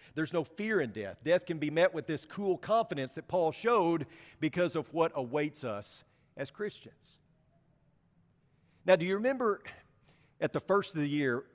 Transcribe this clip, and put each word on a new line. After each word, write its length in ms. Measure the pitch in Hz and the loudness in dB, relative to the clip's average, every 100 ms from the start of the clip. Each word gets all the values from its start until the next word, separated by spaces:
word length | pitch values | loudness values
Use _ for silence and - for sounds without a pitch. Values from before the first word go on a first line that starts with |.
| - - | -10 -6
There's 180 | 156 | -2
no 100 | 175 | -2
fear 380 | 156 - 214 214 | -4 -4 0 2
in 100 | 127 | 0
death. 280 | 104 98 - | -2 -8 -6
Death 220 | 139 175 - | 2 2 2
can 140 | 165 | -4
be 100 | 147 | -2
met 240 | 151 180 | 2 2
with 140 | 165 143 | 2 -6
this 180 | 151 - | -6 -8
cool 320 | - 202 175 | -4 -2 -2
confidence 560 | - 220 226 147 131 | 2 0 2 -2 -6
that 140 | - - | -8 -4
Paul 240 | 180 160 | 0 0
showed 560 | 147 226 233 170 165 135 - - - | 0 2 4 4 0 -4 -12 -20 -4
because 360 | 156 175 175 165 | -2 0 0 0
of 160 | 143 | -2
what 200 | 156 165 | 0 0
awaits 500 | 151 127 143 151 143 | 0 -2 -2 -2 -4
us 400 | 127 104 104 - - _ _ - | -8 -6 -8 -14 -18 _ _ -10
as 140 | 139 | -10
Christians. 680 | - 208 - - - - - _ _ _ _ _ _ _ _ _ _ _ _ _ _ _ _ - | -8 -8 -10 -18 -20 -20 -20 _ _ _ _ _ _ _ _ _ _ _ _ _ _ _ _ 4
Now, 100 | 185 | 4
do 100 | 175 | 4
you 80 | |
remember 480 | 196 240 269 240 196 - - - _ _ _ _ - | 0 0 2 0 0 -6 -20 -20 _ _ _ _ -6
at 100 | 147 | -4
the 80 | 147 | -2
first 360 | - 196 - 160 | 0 0 0 -2
of 60 | |
the 60 | 147 | -2
year, 380 | 147 135 123 - | 2 2 0 -4